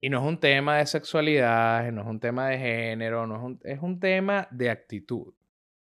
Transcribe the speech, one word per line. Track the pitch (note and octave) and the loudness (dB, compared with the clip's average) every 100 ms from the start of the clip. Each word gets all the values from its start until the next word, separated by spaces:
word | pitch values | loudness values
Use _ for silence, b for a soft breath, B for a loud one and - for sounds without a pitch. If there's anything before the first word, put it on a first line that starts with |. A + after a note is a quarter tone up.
Y | C3+ | 0
no | C3+ | 0
es | C#3 | 0
un | E3 | 2
tema | D3 C#3 C#3+ D3 | 4 4 4 2
de | D3 | 2
sexualidad, | D#3+ - D#3+ D3+ D3+ A#2+ A2+ A2+ A#2 A#2+ | -2 -2 0 4 4 4 4 4 2 0
no | A2+ | -4
es | G#2+ | -6
un | A2 | -4
tema | A#2+ B2 C3+ | -4 -2 -2
de | C3 | -2
género, | C3 A2+ A2+ A2+ A2+ A#2 A2+ | -2 -2 -2 -4 -4 -2 -4
no | A2 | -6
es | |
un, | B2 B2+ | -8 -12
es | - C#3 | -10 -8
un | F3 F3+ | -6 -2
tema | F#3+ F#3+ G3 G3+ F#3 | 0 2 2 -2 -2
de | B2+ B2 | -4 -2
actitud. | A2+ _ G#2 F#2+ A#2+ - _ _ _ _ _ | -2 _ -12 -8 -8 -8 _ _ _ _ _